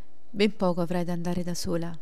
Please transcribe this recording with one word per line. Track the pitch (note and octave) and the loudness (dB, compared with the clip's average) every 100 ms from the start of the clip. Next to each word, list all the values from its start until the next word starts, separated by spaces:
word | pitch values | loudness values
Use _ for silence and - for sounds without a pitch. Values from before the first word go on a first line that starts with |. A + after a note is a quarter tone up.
| - - - | -4 -4 -4
Ben | G#3 G#3 - | 2 2 2
poco | F#3 F3 | 2 2
avrai | E3+ F3 | 0 0
da | E3+ | 0
andare | F3 E3+ F3 | 0 0 0
da | F3 F3 | 0 -2
sola | - E3+ E3+ E3 | 0 0 -2 -4